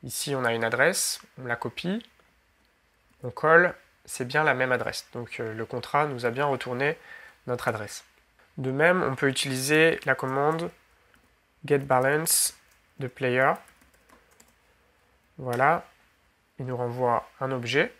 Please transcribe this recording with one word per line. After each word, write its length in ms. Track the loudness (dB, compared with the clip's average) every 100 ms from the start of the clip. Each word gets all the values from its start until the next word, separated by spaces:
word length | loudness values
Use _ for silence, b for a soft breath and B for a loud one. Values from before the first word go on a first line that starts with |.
Ici, 320 | -10 -8 -4 -2
on 80 |
a 100 | 0
une 120 | 0 0
adresse, 560 | 2 2 2 -2 -6 -12 -16
on 40 | -8
la 100 | -6
copie, 500 | -6 -6 -4 -6 -6 _ _ _ _ _ _ _ _ _ _ _
on 80 | -12
colle, 420 | -2 6 6 6 0 _ _
c'est 240 | -16 -8 -4
bien 160 | 0
la 100 | 2
même 200 | 2 2
adresse. 340 | 0 -2 -8 -10
Donc 260 | -12 -12 -8
euh, 140 | -8
le 120 | -6 -6
contrat 420 | -8 -2 0 0
nous 180 | 0 -4
a 40 |
bien 140 | -2
retourné 540 | -2 -2 -4 -2 -2 -2 B B B B -8
notre 220 | -4 -2
adresse. 340 | -4 -8 -14 -18 _ _ _ _ -8
De 120 | -6
même, 320 | 2 4 4
on 140 | 0 0
peut 140 | 0
utiliser 680 | 0 -2 -4 2 4 4 2
la 100 | 0
commande 560 | -2 0 0 0 0 -4 -10 _ _ _ _ _ _ _ _
getBalance 960 | 0 0 4 2 4 2 2 0 0 -4 _ _ _ _
de 80 | -12
player. 440 | -4 0 2 2 2 -6 _ _ _ _ -20 _ _ _ _ _ _ _ _ _ _ _ -12
Voilà, 480 | -6 2 2 2 -4 _ _ _ _ _ _ _
il 60 | -8
nous 120 | -4
renvoie 520 | -4 0 2 2 0 -8
un 100 | -6
objet. 420 | -4 -2 0 0 -4